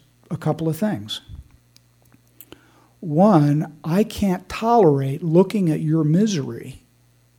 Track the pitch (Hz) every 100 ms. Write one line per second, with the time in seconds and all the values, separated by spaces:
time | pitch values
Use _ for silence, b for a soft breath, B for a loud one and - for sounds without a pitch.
0 | _ _ _ 170 156 151 160 156 214 147
1 | 107 - - - - _ _ _ _ _
2 | _ _ _ _ b b b b b b
3 | 185 147 202 175 147 147 - - - 180
4 | 220 - 202 180 - - 226 233 180 139
5 | 135 143 170 165 190 214 180 156 160 160
6 | 151 165 220 185 131 117 - 131 _ _
7 | _ _ _